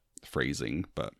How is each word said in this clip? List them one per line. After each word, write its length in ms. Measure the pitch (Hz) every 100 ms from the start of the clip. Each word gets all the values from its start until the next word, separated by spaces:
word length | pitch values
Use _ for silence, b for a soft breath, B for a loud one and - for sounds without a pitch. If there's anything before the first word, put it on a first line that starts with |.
| _ -
phrasing. 640 | - - 65 67 55 78 -
But 200 | - 52